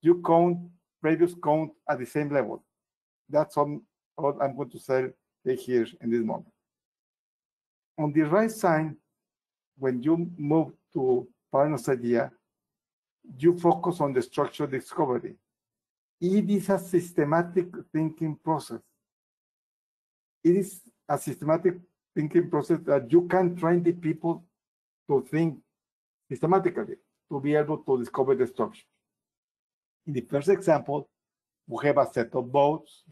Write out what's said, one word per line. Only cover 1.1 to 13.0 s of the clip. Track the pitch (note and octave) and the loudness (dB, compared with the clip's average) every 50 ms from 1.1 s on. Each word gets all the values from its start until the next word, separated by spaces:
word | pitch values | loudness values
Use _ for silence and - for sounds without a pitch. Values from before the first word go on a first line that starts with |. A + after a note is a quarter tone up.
| D#3+ D#3 F3 F3 F3 - - | 2 2 2 0 0 -4 0
count | D3+ D3+ D#3 D#3+ D3+ - _ _ - | 0 0 0 0 -4 -10 _ _ -4
at | D3 B2+ | -4 -4
the | B2+ | -4
same | A#2 - D3+ D3+ D3 | -6 -4 -4 -2 0
level. | D3 C#3 A#2 G#2 A#2 - _ _ _ _ _ _ _ _ _ _ _ _ _ _ | 0 -2 -2 -2 -6 -12 _ _ _ _ _ _ _ _ _ _ _ _ _ _
That's | C#3+ D3 D3+ - - | 0 0 0 0 0
some, | D3 D3 D3 D3 D3 - _ _ _ _ _ _ | -2 -2 -2 -2 -10 -12 _ _ _ _ _ _
what | - D#3 C#3+ C#3+ - C#3+ | -4 -4 -4 -2 -2 -4
I'm | C3+ C3 | -4 -4
going | C3+ C#3+ B2 | -6 -10 -10
to | - A#2 | -10 -20
say | - - C3 C3 C3 C3 - _ _ _ _ _ _ C3 C3 | -6 -2 -2 0 0 -2 -8 _ _ _ _ _ _ -4 -4
here | B2 - B2 B2+ A#2+ A2+ A2 - - - | -4 -2 0 0 0 0 0 -6 -10 -4
in | A#2 | -2
this | A2+ A#2+ A2+ | -2 0 0
moment. | A2 G#2+ - - _ _ _ _ _ _ _ _ _ _ _ _ _ _ _ _ _ _ _ _ _ _ _ _ _ _ _ _ _ _ - | -2 -6 -8 -10 _ _ _ _ _ _ _ _ _ _ _ _ _ _ _ _ _ _ _ _ _ _ _ _ _ _ _ _ _ _ -4
On | D#3 D3+ | -4 0
the | C#3+ D#3+ D#3 | 2 0 2
right | D3 D#3+ G3+ A3 A3+ | 4 2 2 2 0
side, | A3 - - F#3 D#3+ D#3 D#3 D#3 D3+ - _ _ _ _ _ _ _ _ _ _ _ _ _ _ _ _ | -2 0 0 2 2 2 0 -4 -8 -14 _ _ _ _ _ _ _ _ _ _ _ _ _ _ _ _
when | C3+ C3 B2+ B2 A#2 | -4 -2 -2 -2 0
you | D3+ E3 E3+ F3 F3 F3 - | 0 0 0 -2 -6 -6 -8
move | D3 C#3+ D3+ D#3+ D#3 C3+ - _ _ _ _ | -2 0 2 2 0 0 -6 _ _ _ _
to | D#3 C3 B2+ B2 B2 B2 - _ _ _ _ - | -2 0 2 2 0 0 -6 _ _ _ _ 2
Parnell's | C3+ C#3+ D3+ D3+ B2+ A#2 - | 2 2 2 0 -4 -2 -2
idea, | C3+ A#2+ A#2 A#2+ A#2+ A#2 C3 C3 - _ _ _ _ _ _ _ _ _ _ _ _ _ | -2 -2 0 0 0 0 0 -2 -8 _ _ _ _ _ _ _ _ _ _ _ _ _